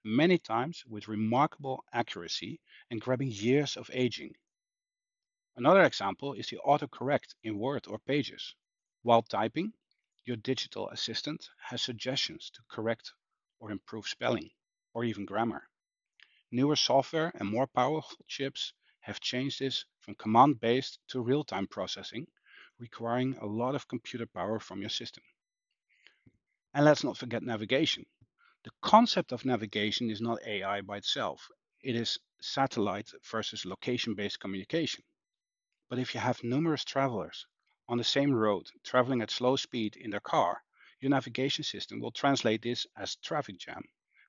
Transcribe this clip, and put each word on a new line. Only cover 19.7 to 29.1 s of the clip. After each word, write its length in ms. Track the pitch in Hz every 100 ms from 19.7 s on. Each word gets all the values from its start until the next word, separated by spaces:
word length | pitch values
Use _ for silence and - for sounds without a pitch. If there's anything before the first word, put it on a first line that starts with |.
| - - _
from 160 | - 101
command-based 800 | 110 113 139 123 113 123 - - -
to 140 | 131
real-time 480 | 117 143 - 98 95
processing, 580 | - 92 - 98 117 160 _ _ - - -
requiring 560 | 117 - 117 120 127 131
a 60 | 104
lot 300 | 107 120 139
of 100 | -
computer 400 | - - 123 113
power 320 | 92 92 110
from 220 | - 98
your 100 | 104
system. 320 | - - - _ _ _ _ _ _ _ _ _ _ _ _ _ _ _
And 100 | 143
let's 200 | 147 147
not 120 | 131 98
forget 280 | 123 113
navigation. 600 | 127 110 107 131 160 - - _ _ _ _ _
The 80 | - -
concept 480 | - 214 233